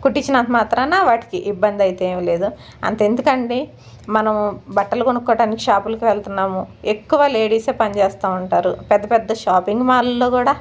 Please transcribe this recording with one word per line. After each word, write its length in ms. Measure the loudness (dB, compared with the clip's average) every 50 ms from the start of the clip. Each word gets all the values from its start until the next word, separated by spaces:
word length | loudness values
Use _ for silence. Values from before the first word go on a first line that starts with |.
| 2
కుట్టించినంత 480 | 2 0 0 -2 0 0 0 2 2
మాత్రాన 520 | 2 0 2 2 0 -2 0 0 2 2 4
వాటికి 340 | 4 2 2 0 -6 -8
ఇబ్బంది 460 | -6 -4 -4 -4 0 0 0 2 4 2
అయితే 240 | 2 2 0 -2
ఏం 200 | -2 -2 -2 -2
లేదు. 240 | -2 0 0 0 -4 -4 -8 -18 -20 -16 -6 -4
అంతెందుకండి, 840 | -4 0 2 2 2 2 2 2 2 2 2 0 -2 -2 -4 -4 -6 -10 -20 -20 -20 -20 -20 -10 -2
మనం 520 | 0 0 2 2 0 0 0 -2 -4 -6 -12 -4
బట్టలు 360 | -2 -2 -2 0 -2 0 0
కొనుక్కోవడానికి 580 | 0 0 0 0 0 2 2 2 0 0 -4 0
షాపులకు 440 | 2 2 2 2 -2 -6 -2 0
వెళ్తున్నాము, 600 | 0 0 0 -2 -6 -4 -2 -2 -2 -2 -4 -8 -8 -12 -8 -4
ఎక్కువ 420 | -4 -4 -4 -2 0 2 4 4
లేడీసే 460 | 4 4 2 0 2 0 0 0 -2 -2
పనిచేస్తూ 580 | 0 0 -2 2 2 0 0 0 -2 -4 -2
ఉంటారు. 460 | -2 -2 -2 0 0 2 2 0 -2 -4 -4 -2
పెద్ద 200 | -2 0 0 0
పెద్ద 240 | -4 -4 -2 -6 -8
షాపింగ్ 480 | -6 -2 0 0 0 0 0 -2 -2 0
మాల్‌లో 480 | 2 2 2 2 0 0 0 0 0
కూడా 260 | 0 0 0 0 -2 -2